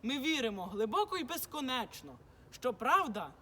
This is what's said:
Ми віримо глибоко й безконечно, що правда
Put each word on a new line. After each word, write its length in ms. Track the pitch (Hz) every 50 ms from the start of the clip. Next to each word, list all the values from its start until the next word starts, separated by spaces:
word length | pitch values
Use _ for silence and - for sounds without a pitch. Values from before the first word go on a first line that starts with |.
Ми 160 | - 226 277 277
віримо 480 | 254 311 320 285 240 220 208 190 180
глибоко 500 | 185 190 202 220 214 311 370 415 415 392
й 80 | 370 302
безконечно, 920 | 240 339 311 - - - 302 277 262 254 240 214 - - - - 139 127 123 - - - - - -
що 240 | - - - 254 220
правда 560 | - 220 254 320 381 370 277 196 208 165 - - -